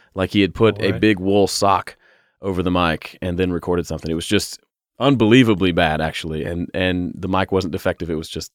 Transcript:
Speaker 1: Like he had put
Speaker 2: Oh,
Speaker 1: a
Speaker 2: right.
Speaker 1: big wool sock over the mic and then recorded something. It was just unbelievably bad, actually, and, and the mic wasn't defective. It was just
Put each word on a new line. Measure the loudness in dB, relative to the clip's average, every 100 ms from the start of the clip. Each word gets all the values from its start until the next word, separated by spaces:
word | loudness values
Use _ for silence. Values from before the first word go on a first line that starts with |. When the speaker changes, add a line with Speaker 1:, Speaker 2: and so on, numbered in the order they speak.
| _ -4
Speaker 1:
Like | 0
he | 2
had | 2
put | 4 2 2
Speaker 2:
Oh, | -2
Speaker 1:
a |
Speaker 2:
right. | 2
Speaker 1:
big | 2 2
wool | 2 2 2
sock | 2 2 2 -2 -16 _ _ _ _
over | -4 -2
the | 0
mic | 0 0 -2 -8 -10
and | -6 -2
then | -2
recorded | -2 -2 -2 -4
something. | -6 -6
It | -6
was | 0
just | -2 -2 -10 _ _ _ -2
unbelievably | 0 4 6 6 6 4 2
bad, | 2 2 0
actually, | -4 -6 -6 -6 -6
and, | -6 -6
and | -4 -2 -2 -4 -6
the | -2
mic | -2 0
wasn't | -2 -2
defective. | -4 -4 -4 -4
It | -6
was | -6
just | -10 -12